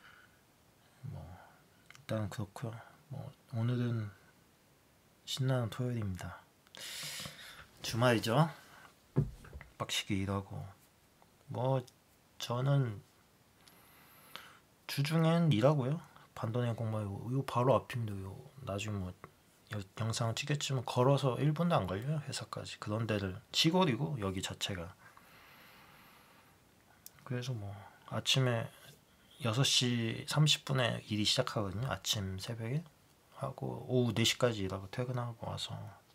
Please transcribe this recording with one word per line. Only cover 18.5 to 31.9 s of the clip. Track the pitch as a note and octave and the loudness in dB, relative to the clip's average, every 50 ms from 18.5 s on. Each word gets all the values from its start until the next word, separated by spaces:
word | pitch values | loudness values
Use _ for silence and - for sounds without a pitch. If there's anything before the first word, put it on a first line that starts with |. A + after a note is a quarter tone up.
| - - | -18 -12
나중에 | - - G2 G#2 G#2+ G#2+ G#2+ G2+ | -8 -6 -4 -4 -4 -4 -4 -4
뭐 | F#2 F2+ F2+ - - - _ _ _ _ _ _ _ - A2 | -4 -6 -8 -10 -16 -20 _ _ _ _ _ _ _ -8 -8
여-, | G#2 F#2+ - - - | -8 -8 -8 -6 -4
영상을 | G#2+ A2 G#2+ - A#2+ A2+ G#2+ | -2 -2 0 0 0 -2 -2
찍겠지만 | - - C#3+ D3 C#3+ - - C#3 B2+ A#2 | -2 -2 -2 -2 -2 -2 -2 -2 -2 -2
걸어서 | - - B2+ B2 C3+ C#3+ C#3 - C3 A#2+ A#2+ | -2 2 4 6 6 6 6 4 2 0 2
일 | C3 D3+ D#3 | 2 2 2
분도 | D#3 E3+ F3 E3+ | 2 2 2 2
안 | C3 F#2+ F2+ | 2 2 2
걸려요, | F2+ G2+ A#2 C#3+ D#3 D3+ C#3+ C#3 | -2 -2 -2 -2 -2 -4 -4 -6
회사까지. | A#2 - G#2 - - - G2+ G2 - - | -8 -8 -8 -8 -8 -8 -8 -8 -10 -10
그런 | - G#2+ G#2+ A2 A#2 G#2 | -6 -2 -2 0 0 0
데를, | G#2+ G2+ G2 F#2+ F2+ G2+ - - | 0 0 0 -2 -4 -6 -10 -6
시골이고 | - - - E3 E3 F#3 F#3+ D#3 A#2 A#2 D3 D#3+ D3+ A#2 | 0 2 4 4 6 4 4 4 2 2 0 -2 -2 -2
여기 | G2 F#2+ F#2 F#2+ | -2 -2 -2 -2
자체가. | F#2 - F#2+ - - - G2+ F2+ E2+ F2 - - - - - - - - - - - - - - - - - - - - - - - - - - - - - - - - - _ _ _ _ _ _ _ - _ - - - - - | -4 -6 -6 -6 -6 -6 -4 -6 -6 -10 -12 -16 -20 -20 -20 -20 -20 -20 -20 -20 -20 -20 -20 -20 -20 -20 -20 -20 -20 -20 -20 -20 -20 -20 -20 -20 -20 -20 -20 -20 -20 -20 -20 _ _ _ _ _ _ _ -20 _ -20 -20 -20 -16 -10
그래서 | - B2+ B2 B2 C3 B2+ | -6 -6 -6 -4 -4 -6
뭐 | A2 G2+ G2+ G2 G2+ - - - - - - | -6 -6 -10 -10 -12 -14 -18 -20 -20 -14 -8
아침에 | B2+ A2+ - - - C3+ C3 B2+ A#2+ A2+ B2 - - - - - - - _ _ _ _ _ - - - B2+ | -6 -4 0 2 4 4 4 4 4 2 0 -4 -8 -16 -20 -20 -20 -20 _ _ _ _ _ -20 -10 -4 -2
여섯 | A#2 G#2+ B2+ C3+ | 0 2 4 4
시 | - - - C3+ B2 B2 A#2 A#2 A2+ A#2 A#2+ C3 - | 4 4 4 4 4 2 2 0 0 -2 -4 -4 0
삼십 | - D3 D#3 D3+ - - - | 4 6 6 6 6 4 2
분에 | - C#3 C3 B2 A2+ A#2 A#2 - - | -2 0 2 2 2 0 -2 -4 -2
일이 | A2 G#2 G#2 | 0 0 2
시작하거든요. | G2+ - - B2 - - A#2+ G#2 F#2+ F2+ G2+ C3 C3+ | 2 4 2 2 0 0 -2 -2 -2 -2 -4 -4 -2